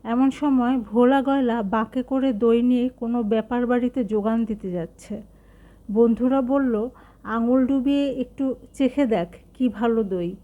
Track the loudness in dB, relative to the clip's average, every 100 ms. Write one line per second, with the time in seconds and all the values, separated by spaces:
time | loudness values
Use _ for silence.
0 | -2 2 2 2 0 2 2 -2 0 2
1 | 4 4 2 0 0 -2 -2 -2 -2 -6
2 | -4 -2 0 0 2 2 2 2 0 -4
3 | -4 -4 0 -2 -2 -4 0 0 0 -4
4 | -2 -2 0 -2 -2 -6 -6 -8 -8 -14
5 | -14 -14 -14 -20 -20 -20 -20 -20 -4 2
6 | 4 4 2 0 2 0 0 -2 -4 -10
7 | -20 -18 -6 -2 2 2 2 0 0 0
8 | -2 -4 -8 -4 -4 -4 -12 -2 -2 0
9 | 0 0 -2 -10 -20 -4 -4 0 0 0
10 | -2 -4 -6 -8